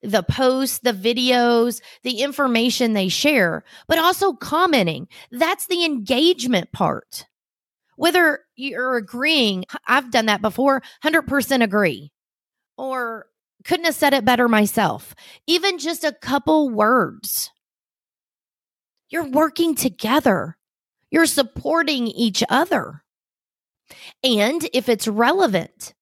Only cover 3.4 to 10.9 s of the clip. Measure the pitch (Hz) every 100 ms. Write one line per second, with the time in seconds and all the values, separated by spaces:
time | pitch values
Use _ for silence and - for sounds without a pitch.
3.4 | 180 165 _ - - 330 330 370 392 285
4.4 | - 311 359 285 175 151 185 - - 247
5.4 | 320 392 - 359 339 277 196 254 330 349
6.4 | 240 214 - - 175 - _ - - _
7.4 | _ _ _ _ _ - 320 349 330 -
8.4 | _ - 269 240 254 247 196 240 294 320
9.4 | 226 185 185 - - 254 254 233 220 208
10.4 | 214 208 277 269 -